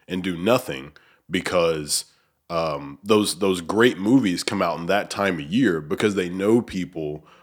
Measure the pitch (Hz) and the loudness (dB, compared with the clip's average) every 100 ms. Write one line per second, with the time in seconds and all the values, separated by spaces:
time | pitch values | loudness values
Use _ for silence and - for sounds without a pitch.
0 | - 92 90 85 95 123 - 67 69 - | -10 -6 -4 -2 2 2 0 -10 -12 -20
1 | _ _ - 90 - 90 82 80 73 - | _ _ -6 -4 0 2 2 0 -2 -6
2 | - _ _ _ - 85 82 71 71 69 | -6 _ _ _ -6 -4 -2 -4 -10 -10
3 | 101 107 101 82 98 90 80 101 123 85 | 2 4 4 0 0 0 0 4 4 2
4 | 101 135 104 87 - 98 90 80 85 98 | 4 4 4 0 -2 -2 0 -2 0 0
5 | 92 - 98 85 73 110 120 80 76 90 | -2 -2 -2 -2 -2 2 2 2 -2 -2
6 | 107 98 87 92 101 117 107 95 85 82 | 0 0 -2 -2 2 2 2 -6 -6 -6
7 | 76 76 - - | -8 -8 -14 -20